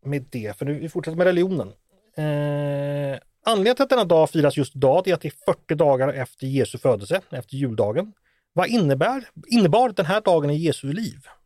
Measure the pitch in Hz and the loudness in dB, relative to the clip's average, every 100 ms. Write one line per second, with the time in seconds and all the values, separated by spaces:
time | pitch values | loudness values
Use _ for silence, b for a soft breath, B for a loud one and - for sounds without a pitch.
0 | 139 143 135 - 107 104 143 147 160 175 | -4 -6 -6 -8 -8 -8 -6 -6 -6 -8
1 | 156 160 180 180 185 180 98 - _ _ | -8 0 2 2 0 -2 -6 -12 _ _
2 | _ - 151 147 147 143 143 143 143 143 | _ -6 -4 -2 -2 -4 -4 -4 -4 -4
3 | 143 131 _ _ - 220 202 247 269 254 | -6 -8 _ _ -2 2 2 0 0 0
4 | 190 165 156 160 147 135 135 135 135 156 | 4 4 4 4 2 2 -4 0 2 4
5 | 190 170 151 - - 170 - 151 156 131 | 2 -2 -4 -6 -4 -4 -4 0 2 4
6 | 135 143 127 _ 131 135 117 123 143 110 | 0 -2 -8 _ -4 0 -2 0 0 0
7 | 101 185 - 143 - 135 139 107 104 120 | 0 -6 -4 -14 -12 -6 -4 0 0 0
8 | 214 - _ _ _ - 185 233 156 135 | -6 -12 _ _ _ -4 0 0 2 2
9 | 175 269 233 - - 233 185 202 254 202 | 0 -2 -8 -20 0 2 4 4 2 0
10 | 160 208 214 165 143 147 165 - 135 165 | 0 0 2 2 2 0 -2 -2 -4 -6
11 | 220 - - - | -8 -12 -20 -20